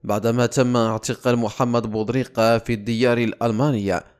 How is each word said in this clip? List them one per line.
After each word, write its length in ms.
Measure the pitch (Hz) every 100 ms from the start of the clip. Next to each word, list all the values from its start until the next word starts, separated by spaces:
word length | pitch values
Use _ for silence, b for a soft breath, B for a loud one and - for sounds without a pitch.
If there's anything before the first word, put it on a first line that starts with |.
بعدما 420 | 110 104 113 120 120
تم 320 | 139 123 123
اعتقال 600 | 113 110 - 117 127 123
محمد 540 | 110 - 123 120 110
بودريقة 680 | 110 110 127 120 - 113 117
في 160 | -
الديار 440 | 113 104 113 123 120
الألمانية 840 | 113 - 117 110 147 117 98 87 -